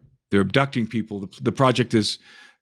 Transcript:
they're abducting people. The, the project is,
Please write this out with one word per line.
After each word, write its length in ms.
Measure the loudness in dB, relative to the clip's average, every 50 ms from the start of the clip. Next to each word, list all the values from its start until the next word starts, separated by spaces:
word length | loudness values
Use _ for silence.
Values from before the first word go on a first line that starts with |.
| _ _ _ _ _ _
they're 100 | 0 0
abducting 460 | 2 2 2 2 0 0 0 -4 -4
people. 340 | -4 -4 -6 -6 -6 -8 -10
The, 180 | -10 -12 -12 -6 -4
the 100 | -4 0
project 420 | 2 2 4 4 2 0 2 2
is, 240 | 0 0 0 -4 -8 _ -20 -20 -20 -20 -20 _ _